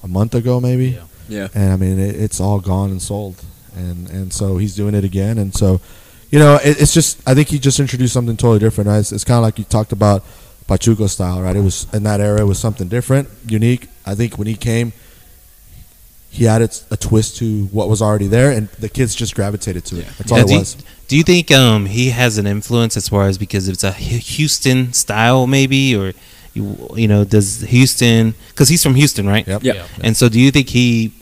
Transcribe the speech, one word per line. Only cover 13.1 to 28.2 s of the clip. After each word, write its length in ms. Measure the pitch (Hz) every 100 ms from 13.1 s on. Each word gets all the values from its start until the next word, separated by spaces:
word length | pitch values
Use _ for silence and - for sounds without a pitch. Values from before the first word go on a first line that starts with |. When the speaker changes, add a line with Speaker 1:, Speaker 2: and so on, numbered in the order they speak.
| 135 135 - 117
Speaker 1:
unique. 400 | 110 117 123 - -
I 80 | -
think 220 | 101 120 -
when 100 | 104
he 80 |
came, 380 | 104 120 113 117 - - - - - _ _ - - - _ - _ _
he 180 | - 113
added 300 | 110 113 - -
a 60 | 104
twist 400 | - 110 107 -
to 280 | 117 107 98
what 220 | 104 98
was 120 | 110
already 260 | 107 107 101
there, 240 | 113 139
and 180 | 117 104
the 180 | - 110
kids 260 | - 123
just 200 | - 113
gravitated 480 | - 101 101 - 90
to 120 | - 87
it. 80 |
Speaker 3:
Yeah. 60 | - -
Speaker 1:
That's 140 | -
all 60 | 120
Speaker 4:
Yeah, 60 |
Speaker 1:
it 40 | 101
Speaker 4:
do 60 |
you, 60 | 101
Speaker 1:
was. 180 | - - - - -
Speaker 4:
do 80 | 143
you 60 |
think, 280 | 165 175 -
um, 340 | 135 123 107 98
he 220 | 113 127
has 260 | 117 123 107
an 100 | 101
influence 480 | 101 - 120 113
as 140 | 104 -
far 180 | 101 98
as, 100 | 95
because 300 | 101 98 95
it's 160 | 92
a 80 | 98
Hu-, 260 | 95 - 120
Houston 760 | - - 151 - 131 127 127
style, 520 | 123 - 107 113 131
maybe, 500 | 127 139 135 135 135
or 180 | 107 95 - - - -
you, 360 | 104 101 - -
you 120 | - 113
know, 160 | 104
does 360 | 101 107 98 104
Houston, 720 | 107 120 131 - 120 113